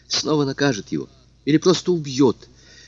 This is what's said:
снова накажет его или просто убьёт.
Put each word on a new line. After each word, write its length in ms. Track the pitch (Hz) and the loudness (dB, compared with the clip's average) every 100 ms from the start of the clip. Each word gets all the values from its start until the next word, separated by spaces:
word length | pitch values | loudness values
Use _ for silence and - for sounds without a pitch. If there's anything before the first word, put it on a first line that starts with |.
| - | -8
снова 360 | - - 151 | -6 -2 0
накажет 480 | 139 135 143 104 - | 0 0 0 -2 -6
его 160 | 76 65 _ _ _ | -8 -8 _ _ _
или 140 | 131 151 | 0 2
просто 340 | 185 170 - | 4 2 0
убьёт. 560 | 175 143 131 131 - - _ - - | -4 -2 2 2 2 -8 _ -20 -20